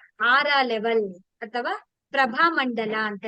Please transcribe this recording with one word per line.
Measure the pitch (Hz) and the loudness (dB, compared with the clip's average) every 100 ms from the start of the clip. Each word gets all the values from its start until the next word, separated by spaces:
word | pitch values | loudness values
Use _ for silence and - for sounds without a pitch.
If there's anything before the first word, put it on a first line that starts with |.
| _ - 226 | _ -4 2
ಆರಾ | 269 294 285 | 2 4 2
ಲೆವೆಲ್ | 254 220 226 226 202 175 _ - | 2 0 0 0 -2 -8 _ -16
ಅಥವಾ | 214 240 269 415 _ _ _ | -8 -6 -6 -6 _ _ _
ಪ್ರಭಾ | 277 262 254 330 | 0 0 2 2
ಮಂಡಲ | 311 262 233 214 220 214 | 2 -2 -2 -4 -2 -4
ಅಂತ | 202 | -6